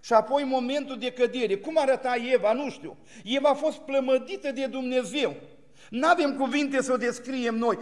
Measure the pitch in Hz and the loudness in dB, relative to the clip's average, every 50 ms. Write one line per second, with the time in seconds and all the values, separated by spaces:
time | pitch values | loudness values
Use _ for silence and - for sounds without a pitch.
0 | - - 240 220 220 226 262 285 285 262 262 262 247 247 269 294 277 - 262 233 | -2 4 4 4 4 4 2 0 2 2 0 0 0 0 -2 -2 -4 -4 -8 -6
1 | 214 247 247 247 247 233 196 254 247 214 190 196 - 294 320 320 294 269 269 240 | -6 -6 -2 0 0 0 0 0 -2 0 -2 -2 -2 -2 0 2 2 4 2 2
2 | - 254 247 240 233 240 262 233 185 208 220 247 294 262 - - - 156 - - | 0 -2 -2 -2 0 2 2 2 4 4 2 2 -2 -6 -6 -8 -12 -14 -16 -16
3 | - - - 226 170 185 240 277 269 294 277 277 277 311 - - - - 269 277 | -20 -20 -20 -14 -8 -2 -2 2 4 4 4 4 2 -2 -2 -4 -6 -2 0 0
4 | 262 254 262 262 254 262 381 381 - 285 262 226 269 262 - 262 262 254 254 254 | 2 2 2 0 0 -2 -10 -8 -6 -6 -4 -4 -4 -4 -4 -4 -4 -2 0 -2
5 | 254 185 202 294 269 180 143 139 - - - - - - - - - - - 233 | -2 -2 -2 -2 -2 -2 -2 -4 -14 -20 -20 -20 -20 -20 -20 -20 -16 -10 -4 0
6 | 269 320 349 339 330 285 269 269 269 262 233 294 294 277 277 269 254 262 262 247 | 4 4 4 4 4 0 0 0 -2 0 0 0 0 0 0 0 0 0 0 0
7 | 220 240 233 233 - 240 269 262 247 233 226 220 233 233 208 180 | 0 -2 -4 -4 -6 -8 -6 -4 -2 -2 -2 0 2 0 0 0